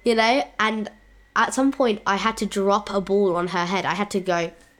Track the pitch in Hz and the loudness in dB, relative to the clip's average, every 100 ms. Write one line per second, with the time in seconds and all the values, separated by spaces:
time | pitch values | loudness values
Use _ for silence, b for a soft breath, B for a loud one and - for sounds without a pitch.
0 | 240 226 220 269 - - 220 220 208 - | 0 2 4 2 0 -2 -2 -2 -6 -12
1 | _ - _ - - - 269 269 247 208 | _ -20 _ -2 0 2 0 2 0 0
2 | - 196 220 220 202 202 196 208 208 202 | -2 -2 -2 -2 -4 0 2 2 0 -4
3 | 185 196 196 170 175 180 175 190 147 180 | 0 2 2 0 -2 -2 -2 -2 -2 -2
4 | 202 196 180 170 170 - - _ | -2 -4 -2 -2 -2 -8 -20 _